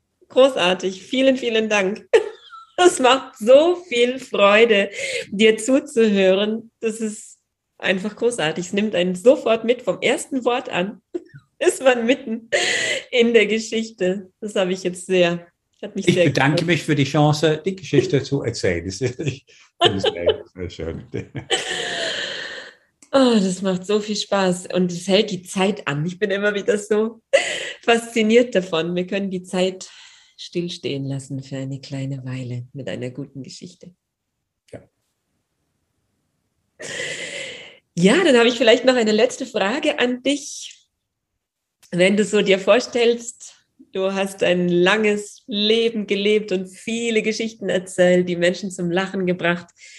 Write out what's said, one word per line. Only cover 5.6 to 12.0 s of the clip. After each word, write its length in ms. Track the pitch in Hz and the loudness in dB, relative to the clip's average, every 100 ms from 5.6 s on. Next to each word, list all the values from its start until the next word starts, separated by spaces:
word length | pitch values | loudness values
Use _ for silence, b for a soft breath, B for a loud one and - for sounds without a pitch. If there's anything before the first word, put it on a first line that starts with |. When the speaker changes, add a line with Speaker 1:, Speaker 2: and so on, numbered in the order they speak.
| - 269 - 233 220 196 190 190 214 220 220 - | 2 0 2 0 2 4 4 4 0 -4 -10 -8
Speaker 1:
Das 200 | 226 214 | -8 -6
ist 380 | 220 208 - - _ _ _ - | -8 -10 -18 -20 _ _ _ -8
einfach 380 | - 190 208 - | -4 -2 -4 -4
großartig. 520 | 233 240 156 160 175 | -4 -2 -2 -4 -4
Es 60 | |
nimmt 220 | 202 214 180 | -2 -2 0
einen 180 | 180 | -2
sofort 520 | 180 240 277 254 226 226 | 2 4 4 2 0 0
mit 180 | 247 | -2
vom 160 | - 170 | -2 -2
ersten 440 | 202 302 - 269 240 | 0 -2 -2 -4 -2
Wort 240 | 247 - | -2 -4
an. 320 | - 190 - _ | -4 -4 -8 _
<laughs> 460 | 349 - - _ - | -14 -12 -20 _ -2
Ist 240 | 320 - | -2 2
man 240 | 262 247 | 2 2